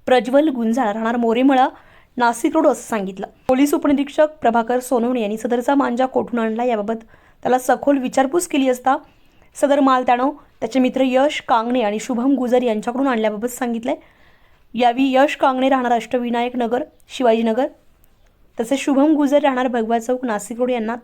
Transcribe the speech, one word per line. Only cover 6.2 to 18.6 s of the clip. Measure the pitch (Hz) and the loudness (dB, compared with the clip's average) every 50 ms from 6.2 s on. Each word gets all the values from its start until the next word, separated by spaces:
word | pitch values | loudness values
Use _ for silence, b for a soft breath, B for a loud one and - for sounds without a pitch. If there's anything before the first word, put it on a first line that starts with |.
| 233 - 233 233 | -4 -2 -2 -2
आणला | 226 220 220 226 240 | -2 -2 -2 -2 -2
याबाबत | 247 240 208 208 208 226 226 - b b b b b b b - | -2 -2 -2 -2 -4 -6 -8 -10 b b b b b b b -2
त्याला | - 247 254 | 0 0 0
सखोल | 254 - 254 233 - 285 285 277 | 2 0 0 0 2 2 0 2
विचारपूस | 247 254 254 - 269 262 302 349 339 - | 0 -2 0 0 0 0 0 -2 -2 -2
केली | - 294 269 262 | -2 0 2 0
असता | 247 247 254 262 262 302 b b b b b b b b b b b | 0 0 0 0 -2 -2 b b b b b b b b b b b
सदर | - - 277 277 277 | -2 0 2 2 4
माल | 277 269 262 254 254 | 4 4 4 2 2
त्यानं | 254 247 240 254 277 294 B B B B _ | 2 2 2 0 -2 -4 B B B B _
त्याचे | - 226 - 269 | -8 -2 0 0
मित्र | 254 254 - 254 262 | 2 2 2 0 0
यश | 262 247 254 269 302 302 - - - | 2 2 2 2 2 0 -4 -2 0
कांगणे | - 233 220 233 247 254 233 | 0 0 0 0 -2 0 0
आणि | 208 208 220 | -2 -2 -4
शुभम | - - 254 226 233 269 285 | -4 -4 -4 -2 0 0 0
गुजर | 240 254 240 240 254 254 | 0 0 0 0 2 2
यांच्याकडून | 240 220 214 214 240 233 254 277 | 0 -2 -2 -4 -4 -4 -2 -2
आणल्याबाबत | 277 247 220 220 220 208 208 220 | 0 0 0 -2 -2 -2 -4 -6
सांगितलंय. | 247 240 - 262 240 233 226 233 254 302 320 b b b b b b b b b b b b b _ - | -8 -6 -6 -6 -6 -4 -4 -4 -6 -6 -6 b b b b b b b b b b b b b _ -2
यावेळी | 226 247 240 233 254 269 277 254 | 0 0 2 2 2 0 2 4
यश | 254 269 302 277 | 4 4 2 2
कांगणे | - - 277 262 254 262 269 | 0 0 0 2 2 2 2
राहणार | 269 262 247 240 240 | 2 2 2 0 0
अष्टविनायक | 233 220 - - 254 240 240 233 240 240 247 254 | -2 -2 -2 -4 -4 -2 -2 -2 -2 -2 -4 -2
नगर | 247 240 226 233 254 302 - _ _ _ - - | -4 -2 -2 -2 -4 -4 -6 _ _ _ -14 -6
शिवाजीनगर | - 262 233 226 226 226 226 220 240 269 302 - - _ _ _ _ _ _ _ _ _ _ _ _ _ _ _ - | 0 2 2 2 2 2 0 0 0 -2 -2 -4 -10 _ _ _ _ _ _ _ _ _ _ _ _ _ _ _ -8